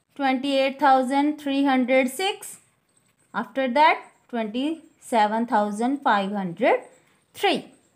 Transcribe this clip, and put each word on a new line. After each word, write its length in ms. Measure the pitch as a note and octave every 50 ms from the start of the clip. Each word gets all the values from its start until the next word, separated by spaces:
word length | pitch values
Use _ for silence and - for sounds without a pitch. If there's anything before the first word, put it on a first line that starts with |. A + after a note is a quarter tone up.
| _ _ _
twenty-eight 640 | - C#4 C4+ C4 B3+ C4 C#4+ C#4 C4+ C4+ C#4 C4+ C4+
thousand 600 | D4 C#4 C4 C4 C4 B3 C#4 C#4 C#4+ D4+ D4+ D4
three 240 | - C#4+ C4+ C#4 C#4
hundred 460 | C#4+ C4 C4 B3+ A#3+ C4 C4 C4+ B3+
six. 480 | - - F#4 G4 G4+ - - - - - _ _ _ _ _ _ _ _ _ _ _ _ _ _ -
After 320 | G3 A#3 A#3+ - C4+ C4+ C4
that, 360 | A#3+ D4 D4+ E4 F#4+ - - - _ _ _ _
twenty-seven 1160 | - A#3 A3+ G#3+ G#3 B3 C4+ D4+ D#4+ D#4+ - - _ _ _ - - A3+ G#3+ G#3 G#3+ A3+ A#3+
thousand 560 | A#3 B3+ G#3+ G#3 G#3 G3+ G#3 A#3 B3 C#4+ C#4 -
five 280 | C#4 A3 G3+ G3 F#3+
hundred 520 | G#3 G#3 F#3+ F3+ E3+ E3 A3+ D#4 A#4 B4 - - - _ _ _ _ _ _ _ _
three. 380 | - - G4+ D#4+ G#3+ - - - _ _ _ _